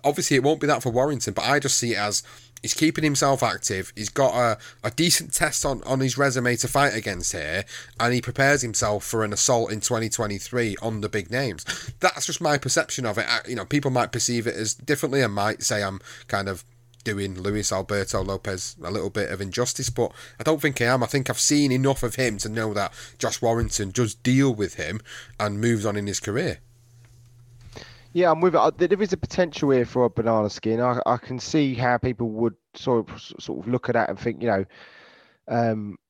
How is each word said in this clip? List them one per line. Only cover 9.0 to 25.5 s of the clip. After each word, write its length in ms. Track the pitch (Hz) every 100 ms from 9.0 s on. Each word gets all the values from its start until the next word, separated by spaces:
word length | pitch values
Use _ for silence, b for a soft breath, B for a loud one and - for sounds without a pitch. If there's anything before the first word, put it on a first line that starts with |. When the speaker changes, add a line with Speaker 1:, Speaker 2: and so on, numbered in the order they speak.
Speaker 1:
for 220 | - 113
an 80 | 107
assault 400 | 104 - 120 113
in 80 | 107
twenty 280 | - 117 113
twenty-three 680 | - 107 98 - 123 117 95
on 200 | 117 110
the 80 | 104
big 240 | 107 85
names. 600 | 120 135 82 - - - -
That's 280 | 185 - -
just 140 | -
my 160 | 165 143
perception 480 | 139 165 - -
of 140 | 120 104
it. 80 | 87
I, 120 | 117 -
you 80 | 120
know, 80 |
people 260 | 92 147 139
might 220 | 127 113
perceive 340 | 120 - 120 113
it 80 |
as 200 | 82 110
differently 460 | - 120 143 151 139
and 140 | 120
might 300 | 101 104 -
say 180 | - 107
I'm 180 | 101 95 B B -
kind 200 | 101 98
of 160 | 92 - _ _ _
doing 360 | - 101 98 92
Luis 320 | 92 104 101
Alberto 540 | 98 95 101 95 101
Lopez 520 | 95 98 - 92 - -
a 80 | 82
little 200 | 101 92
bit 200 | 104 101
of 120 | 95
injustice, 480 | 98 90 123 - 127
but 200 | - 117 B B B
I 20 |
don't 200 | 151 156
think 180 | 151 131
I 60 | 120
am. 160 | 127
I 40 | 117
think 220 | 143 127
I've 100 | 120
seen 320 | - 147 143
enough 320 | 127 135 135
of 120 | 120
him 240 | - 127 101
to 100 | 113
know 240 | 110 110
that 220 | 104 95 B B B
Josh 240 | 117 -
Warrington 480 | 117 113 113 - 98
does 240 | 95 113
deal 400 | - - 131 139
with 220 | 107 95 -
him 260 | 78 104 B B B B
and 220 | 107